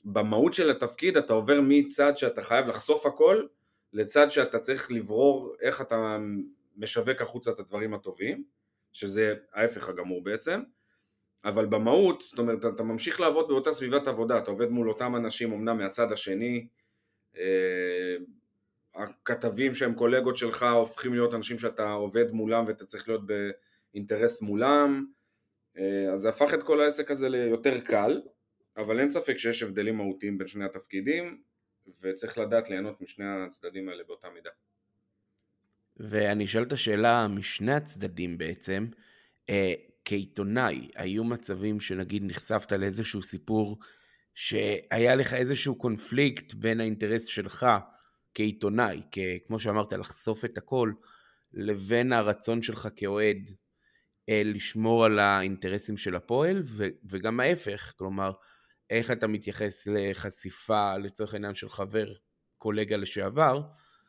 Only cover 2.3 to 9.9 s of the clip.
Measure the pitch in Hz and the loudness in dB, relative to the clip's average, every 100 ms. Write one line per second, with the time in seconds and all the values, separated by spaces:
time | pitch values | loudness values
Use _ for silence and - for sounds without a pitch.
2.3 | 117 98 120 123 107 - 151 143 - 156 | -2 2 2 2 0 2 2 2 6 8
3.3 | 214 - _ _ _ _ 104 107 147 147 | 6 2 _ _ _ _ -4 2 6 6
4.3 | 143 123 117 120 131 - 120 101 107 139 | 6 2 2 -2 -4 -2 -4 -2 4 6
5.3 | 131 123 - 123 127 - 113 110 107 107 | 4 0 -4 -2 -2 -2 -2 0 -2 -4
6.3 | 101 95 - _ 101 107 117 117 131 113 | -6 -8 -12 _ -10 -4 0 0 0 -2
7.3 | 123 117 113 101 104 110 104 98 90 104 | -6 -4 -4 -4 -6 -4 -6 -8 -6 -6
8.3 | - - _ _ _ _ - 101 98 107 | -6 -10 _ _ _ _ -10 -4 2 2
9.3 | 104 - 101 113 104 92 | 0 -6 0 0 0 -8